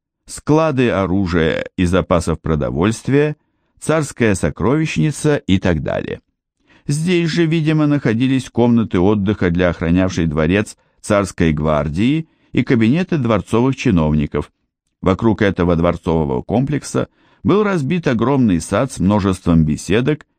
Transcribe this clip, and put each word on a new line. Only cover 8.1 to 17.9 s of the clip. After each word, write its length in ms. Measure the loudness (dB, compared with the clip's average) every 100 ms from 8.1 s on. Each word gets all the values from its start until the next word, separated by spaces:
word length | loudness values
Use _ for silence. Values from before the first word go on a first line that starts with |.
| 0 0 0 -2
комнаты 480 | 0 2 4 2 2
отдыха 520 | 2 2 0 0 0
для 200 | 2 0
охранявшей 560 | 0 0 2 0 0 -2
дворец 500 | 0 0 0 -2 -10 _ _
царской 520 | -2 0 0 0 0
гвардии 760 | 0 0 -2 -2 -2 -2 -2 -6 _ _
и 100 | -4
кабинеты 560 | 0 2 2 0 0 -2
дворцовых 580 | 0 0 0 0 0 0
чиновников. 760 | 0 2 2 0 -2 -4 -8 _ _ _ _ _
Вокруг 420 | -2 0 0 2
этого 340 | 0 2 0 2
дворцового 640 | 0 -2 -2 -2 -2 -4
комплекса 640 | -2 -2 -2 -4 -6 -6 -6 _ _ _
был 200 | 0 0
разбит 440 | 0 -2 -2